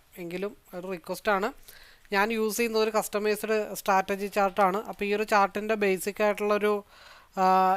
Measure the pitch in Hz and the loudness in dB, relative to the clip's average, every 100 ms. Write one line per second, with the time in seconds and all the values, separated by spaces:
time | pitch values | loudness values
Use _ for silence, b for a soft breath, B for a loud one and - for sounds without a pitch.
0 | _ - 170 180 202 - _ 180 185 175 | _ -14 -10 -8 -8 -10 _ -14 -10 -10
1 | - 180 220 190 226 - B B B B | -10 -6 0 0 0 -6 B B B B
2 | B 196 220 220 220 208 233 220 220 214 | B 0 2 0 -2 -2 -2 0 0 0
3 | - 202 208 208 214 214 214 190 - 190 | -2 -2 0 -2 -2 -2 -2 -6 0 2
4 | 190 196 202 208 196 190 190 202 196 190 | 2 -4 -4 0 0 2 2 2 -6 -6
5 | 202 208 214 208 196 208 214 220 202 185 | -4 -2 2 2 2 0 -4 0 0 0
6 | 214 196 208 202 208 208 208 208 - B | -4 0 0 0 0 0 0 -2 -6 B
7 | B B B 190 185 185 185 | B B B 0 4 4 4